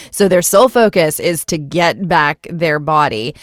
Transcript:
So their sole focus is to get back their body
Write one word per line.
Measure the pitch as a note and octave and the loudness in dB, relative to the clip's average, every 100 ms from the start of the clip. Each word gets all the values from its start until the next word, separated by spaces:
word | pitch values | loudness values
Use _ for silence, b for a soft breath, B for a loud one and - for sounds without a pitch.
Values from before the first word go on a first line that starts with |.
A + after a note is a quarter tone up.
| B | B
So | - G3 | 0 2
their | F3+ | 2
sole | - G3 B3+ | 4 4 4
focus | A#3+ A3 F#3 D#3+ - | 4 2 2 0 -2
is | E3+ E3 - | -4 -4 -6
to | E3 | -8
get | C#3 D#3+ E3+ D3+ F3+ | -4 -2 0 -2 -2
back | E3+ D3 D#3 - | 0 0 -2 -10
their | E3 E3 D3+ | -4 -2 -2
body | D3 D#3 C#3+ A2 A#2+ - | 0 0 0 -2 -8 -12